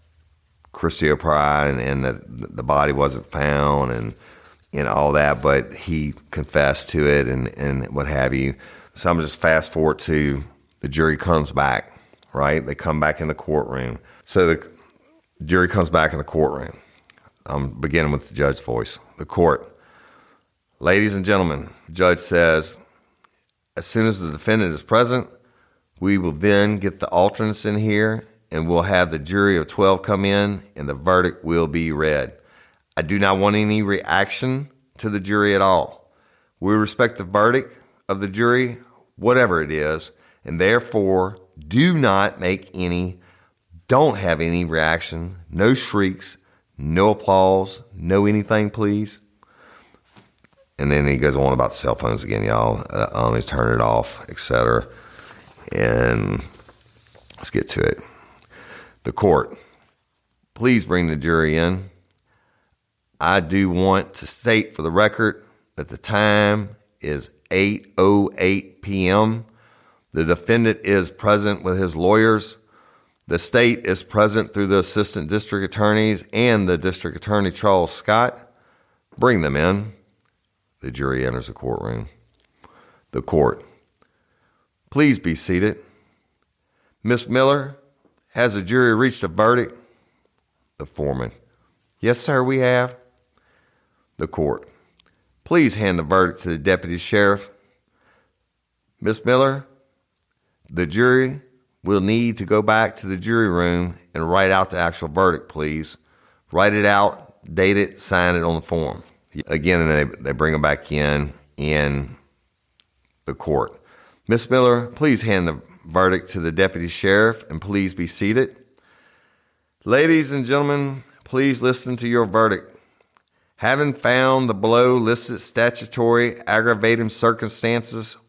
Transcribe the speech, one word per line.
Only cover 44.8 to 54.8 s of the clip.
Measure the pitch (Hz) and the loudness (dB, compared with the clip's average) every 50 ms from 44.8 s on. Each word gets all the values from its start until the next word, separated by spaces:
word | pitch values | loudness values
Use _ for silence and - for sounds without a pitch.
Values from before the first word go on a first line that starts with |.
| 78 80 82 85 - - - 82 82 87 95 92 85 - | 0 0 0 -2 -4 -8 -10 -10 -10 -12 -12 -16 -16 -10
no | - 80 98 117 131 | -2 0 2 2 2
shrieks, | 131 - - - 104 98 95 95 - - - - - _ _ _ _ _ _ _ - | 2 -2 -2 0 0 0 0 -2 -6 -12 -18 -18 -20 _ _ _ _ _ _ _ -10
no | 67 73 82 87 98 107 | -6 -2 2 4 4 4
applause, | 107 104 - - 95 95 95 95 95 95 95 95 - - - _ - | 2 2 2 2 4 4 6 4 4 2 0 -2 -8 -14 -18 _ -16
no | 87 82 85 95 98 101 | -10 -2 0 2 2 4
anything, | 104 107 107 104 - 110 107 107 104 | 2 2 0 0 0 0 0 0 -2
please." | - - 107 104 104 104 107 101 - - _ _ _ _ _ _ _ _ - - - - _ _ _ _ _ _ _ - - _ _ _ _ _ _ _ _ _ _ - | -2 -2 -2 0 0 -2 -4 -6 -10 -16 _ _ _ _ _ _ _ _ -20 -20 -20 -20 _ _ _ _ _ _ _ -20 -20 _ _ _ _ _ _ _ _ _ _ -6
And | 71 71 | -2 0
then | 73 73 71 | 0 2 2
he | 71 69 65 | 0 0 2
goes | 67 73 65 | 0 0 2
on | 69 67 67 65 | 2 0 0 2
about | 62 62 60 - | 0 0 -2 -2
cell | - - 65 58 | -4 -4 -4 -4
phones | - - 58 55 53 - | -2 -2 -4 -4 -4 -4
again, | 50 52 53 52 | -6 -6 -4 -2
y'all. | 53 55 55 57 55 55 - - - | -2 0 0 0 0 -2 -4 -6 -6
Uh, | - 53 53 - - | -6 -4 -4 -4 -2
um, | 55 58 58 57 | -2 0 0 0
he | 57 57 | -2 -4
turned | - - 64 58 57 57 | -4 -2 -2 0 0 0
it | 57 | 0
off, | 57 55 57 57 57 - - - - - | 0 0 0 0 -2 -4 -8 -16 -18 -16
et | - - | -12 -10
cetera. | - - 64 60 58 58 58 58 | -6 -2 0 0 2 2 0 0